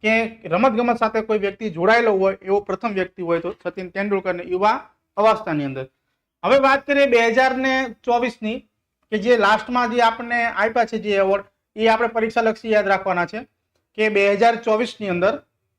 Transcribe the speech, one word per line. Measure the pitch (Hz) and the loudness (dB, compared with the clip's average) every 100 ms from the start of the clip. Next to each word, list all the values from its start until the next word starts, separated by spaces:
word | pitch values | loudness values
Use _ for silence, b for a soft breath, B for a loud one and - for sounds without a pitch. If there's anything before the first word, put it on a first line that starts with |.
કે | 214 226 226 - | 0 0 -2 -8
રમતગમત | 175 170 262 220 240 233 | -4 2 2 2 0 0
સાથે | 220 220 | 0 -2
કોઈ | 220 214 | -2 -2
વ્યક્તિ | 196 202 220 | -2 -4 -8
જોડાયેલો | 160 185 208 233 | -2 2 4 4
હોય | 196 190 190 | 2 0 -2
એવો | 185 202 | -2 -2
પ્રથમ | 202 190 233 | -2 -6 -4
વ્યક્તિ | 196 185 - | -4 -6 -6
હોય | 170 170 | -2 -2
તો | 170 | -2
સચિન | 208 180 180 185 | -8 -10 -10 -10
તેંડુલકરને | 196 208 196 190 175 | -6 -4 -2 -2 -6
યુવા | - 180 208 254 - _ _ - | -4 0 2 0 -6 _ _ 0
અવસ્થાની | 214 220 202 151 | 2 2 -2 -4
અંદર. | 139 131 131 _ _ _ _ _ | -4 -6 -12 _ _ _ _ _
હવે | 180 269 | 2 4
વાત | 269 277 277 | 4 2 0
કરીએ | 277 277 | 2 4
બે | 240 233 | 4 4
હજાર | 226 262 254 | 2 2 2
ને | 262 262 262 214 | -2 -2 -4 -8
ચોવીસ | - 240 240 - | -2 0 0 -6
ની, | 214 247 _ _ _ _ _ | -8 -8 _ _ _ _ _
કે | 214 | -4
જે | 208 240 | 2 4
લાસ્ટમાં | 202 214 214 247 240 | 4 2 0 -2 0
જે | 240 | 2
આપણને | 226 233 233 240 | 2 0 -4 -2
આપ્યા | 233 190 220 233 | -2 -2 -2 0
છે | 226 220 | -2 -2
જે | 196 196 | -2 0
એવોર્ડ, | 190 196 202 _ _ - | 2 0 -4 _ _ -2
એ | 220 | 0
આપણે | 220 233 | 2 0
પરીક્ષાલક્ષી | 226 226 233 226 220 226 | 0 -2 0 -2 -2 0
યાદ | 214 196 | 0 2
રાખવાના | 190 196 175 170 | 0 0 -2 -4
છે | 214 269 _ _ _ _ - | -6 -14 _ _ _ _ -2
કે | 214 | 0
બે | 202 202 | 2 2
હજાર | 202 233 233 | 4 2 2
ચોવીસ | 226 214 233 - | 0 0 -2 -6
ની | 208 | -6
અંદર | 175 185 285 _ _ _ | 0 0 -2 _ _ _